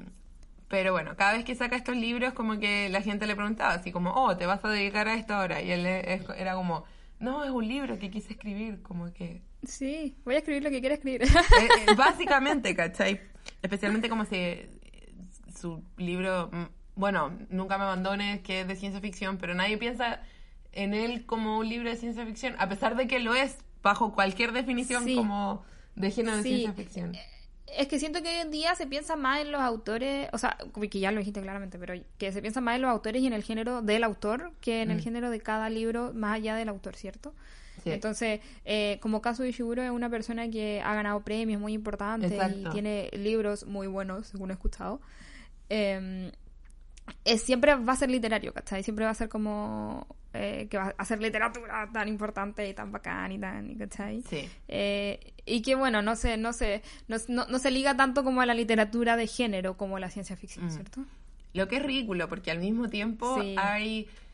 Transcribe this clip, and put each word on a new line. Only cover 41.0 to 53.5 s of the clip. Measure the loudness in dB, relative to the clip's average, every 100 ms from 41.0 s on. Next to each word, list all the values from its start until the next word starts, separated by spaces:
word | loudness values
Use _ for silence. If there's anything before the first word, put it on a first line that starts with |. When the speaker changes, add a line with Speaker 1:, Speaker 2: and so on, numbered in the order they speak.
| 0 0
Speaker 2:
premios | 0 -2 0 0
muy | -2
importantes | -4 -4 -4 -2 0 0
y | 2
Speaker 1:
Exacto. | 0 0 -2
Speaker 2:
tiene | -2 0 -2 -4
libros | -2 0 2 2 -2 -4
muy | -6 -4
buenos, | -4 -4 -6 -8
según | -8 -6
he |
escuchado, | -2 -2 -2 -6 -6 -10 -18 -18 -18 -18 -14 -2
em, | 2 2 0 -4 -6 -8 -10 -18 -18 -20 -20 -18 -18 -16 -4 2
es, | 4
siempre | 4 6 8 6
va | 6
a | 2
ser | 4
literario, | 2 2 0 -2
¿cachai? | -8 -6 -6
Siempre | -4 0 0
va |
a | 0
ser | -2
como, | -2 -2 -2 -4 -4 -6 -6 -10 -16 -12
eh, | -6 -4 -4 -4
que | -2
va | -2 -2
a | -2
ser | 0
literatura | 0 2 0 -2 -6 -6 -4
tan | -2 -2
importante | -2 -4 -4 -4 -4 -6
y |
tan | -6 -8
bacán | -8 -6 -4 -4
y | -6
tan, | -6